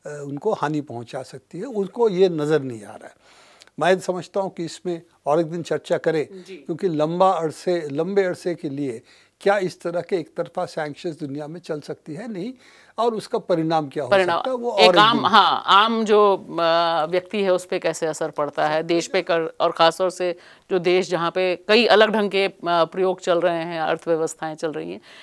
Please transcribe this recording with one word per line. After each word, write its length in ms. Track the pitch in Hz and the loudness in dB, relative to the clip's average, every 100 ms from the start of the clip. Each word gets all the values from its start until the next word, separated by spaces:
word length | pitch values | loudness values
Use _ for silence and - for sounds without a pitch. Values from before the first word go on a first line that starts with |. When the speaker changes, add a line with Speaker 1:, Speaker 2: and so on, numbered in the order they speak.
| 156 | -14
Speaker 1:
उनको 460 | 147 143 143 208 | -12 -10 -6 -4
हानि 280 | 208 147 151 | -2 -2 -4
पहुंचा 420 | 139 117 113 139 | -6 -12 -10 -12
सकती 360 | 127 131 _ 165 | -12 -18 _ -12
है, 60 | |
उनको 440 | 254 214 185 233 226 | -6 -4 -4 0 2
ये 200 | 180 190 | 4 4
नज़र 340 | 160 147 151 | 4 2 2
नहीं 220 | 135 113 | 0 -10
आ 100 | 101 | -16
रहा 120 | - - | -18 -20
है। 80 | _ _ _ _ _ - - | _ _ _ _ _ -20 -2
मैं 200 | 165 190 | 2 2
समझता 400 | 190 180 156 202 | 0 -6 -4 -4
हूं 100 | 190 | -6
कि 140 | 185 | -6
इसमें 380 | 165 - 180 165 _ _ 139 | -10 -8 -8 -8 _ _ 0
और 140 | 156 | 0
एक 60 | 160 | 0
दिन 160 | 170 | -6
चर्चा 360 | - 160 - 170 | -6 -6 -2 -2
करें, 460 | 175 156 135 - | 0 -2 -4 -10
Speaker 2:
जी। 120 | 185 185 | -18 -16
Speaker 1:
क्योंकि 320 | - 165 196 | -10 -4 -2
लंबा 420 | 151 151 175 185 | 0 -2 2 2
अरसे, 580 | 175 165 - - 175 151 | 2 -2 -4 -2 -2 -2
लंबे 300 | 139 170 202 | -4 0 0
अरसे 320 | 185 160 180 | 0 -2 -6
के 140 | 165 156 | -6 -8
लिए 340 | 139 139 110 _ _ _ _ | -6 -6 -8 _ _ _ _
क्या 180 | 196 202 | 0 2
इस 220 | 185 - | -2 -6
तरह 200 | 175 175 | -6 -6
के 160 | - 185 | -4 -4
एक 200 | 156 - | -4 -8
तरफा 300 | 160 - 175 | -8 -6 -6
सैंक्शंस 520 | - 151 139 180 147 | -6 -8 -6 -10 -8
दुनिया 280 | 147 143 147 | -10 -8 -10
में 140 | 175 | -14
चल 200 | 180 156 | -10 -10
सकती 340 | 143 147 - | -8 -14 -12
है? 180 | 151 233 | -12 -10
नहीं। 220 | 196 220 254 - - _ - | -8 -10 -12 -20 -20 _ -2
और 160 | 233 | -2
उसका 240 | 220 - 220 | -2 -6 -6
परिणाम 500 | - 175 160 160 143 | 0 0 2 0 -2
क्या 160 | 151 | -8
हो 60 | 127 | 2
Speaker 2:
परिणाम, 280 | 196 180 170 | 2 2 0
Speaker 1:
सकता 120 | 262 | -2
है, 60 | 254 | -4
वो 200 | 240 208 | -4 4
Speaker 2:
एक 100 | 214 | 6
Speaker 1:
और 60 | |
एक 60 | 185 | 8
Speaker 2:
आम, 160 | 214 240 | 4 4
Speaker 1:
दिन 100 | 180 | 4
Speaker 2:
हाँ, 360 | 208 175 135 - | 6 4 2 4
आम 380 | 190 226 226 | 4 6 0
जो, 420 | 214 208 208 190 208 | 2 4 6 2 -4
अ, 560 | 160 165 165 170 165 160 | -2 2 2 2 0 0
व्यक्ति 360 | 180 180 214 | -2 -2 -2
है 100 | 196 | 2
उस 140 | 180 180 | 0 0
पे 120 | 180 | -4
कैसे 280 | 170 165 160 | -2 -2 -4
असर 240 | 156 160 | -4 -6
पड़ता 380 | - 147 143 151 | -4 -4 0 0
है, 100 | 156 | 0
Speaker 1:
असर 80 | 165 | 0
Speaker 2:
देश 200 | 170 160 | -2 0
पे 160 | 190 | -4
Speaker 1:
पड़ेगा। 240 | 175 170 160 | 0 -2 -2
Speaker 2:
कर, 180 | - | -2
और 80 | 170 | -2
ख़ासतौर 380 | - 165 - 185 | 4 2 4 -4
से 260 | 170 180 170 - - _ | -2 -4 -4 -14 -20 _
जो 80 | 185 | -2
देश 320 | 175 180 170 | 2 2 0
जहाँ 200 | 170 170 | -2 -2
पे 260 | 185 185 175 - | 0 -2 -2 2
कई 180 | 220 226 | 2 6
अलग 240 | 196 214 | 6 6
ढंग 200 | 214 202 | 4 0
के, 140 | 190 | 0
अ, 100 | 196 - 170 | -2 -2 -2
प्रयोग 540 | 170 165 190 190 180 | 2 0 0 0 0
चल 200 | - 170 | 0 2
रहे 240 | 175 170 | 2 0
हैं, 160 | 165 165 | -4 -4
अर्थव्यवस्थाएं 760 | 160 160 - 160 160 - 160 | -2 -2 0 0 -2 -6 -10
चल 180 | 156 160 | -6 -6
रही 200 | 151 170 | -6 -10
हैं। 80 | 202 - - | -14 -18 -20